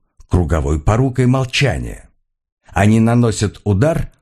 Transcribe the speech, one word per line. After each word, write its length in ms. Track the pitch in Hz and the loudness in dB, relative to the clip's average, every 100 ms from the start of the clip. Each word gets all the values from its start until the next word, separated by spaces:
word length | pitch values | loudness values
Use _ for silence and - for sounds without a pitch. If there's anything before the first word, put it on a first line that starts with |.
| _ _ - | _ _ -2
круговой 520 | 90 80 82 69 78 | 0 0 -2 -2 -2
порукой 460 | - 113 131 123 123 | 0 0 0 0 0
молчания. 840 | 131 127 - 139 135 120 - - _ _ _ _ _ _ | 0 -2 -2 -2 -2 -8 -14 -20 _ _ _ _ _ _
Они 320 | - 104 110 | 0 2 4
наносят 600 | 113 120 117 101 101 - | 2 2 0 0 -4 -4
удар, 480 | 104 95 147 165 - _ | -2 0 2 0 -6 _